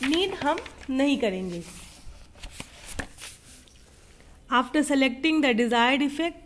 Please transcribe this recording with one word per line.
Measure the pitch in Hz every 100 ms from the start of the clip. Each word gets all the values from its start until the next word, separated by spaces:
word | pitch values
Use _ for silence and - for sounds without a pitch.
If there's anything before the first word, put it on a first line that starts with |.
need, | 262 320 392 381
हम | 277 330 - - -
नहीं | 262 285 262
करेंगे। | 226 185 185 175 170 - - - - - - - - - - - - - - - - - - - - - - - - - - - -
After | 254 247 302
selecting | - 285 269 254 320 311
the | 277
desired | 226 240 233 240 269
effect, | 285 285 330 339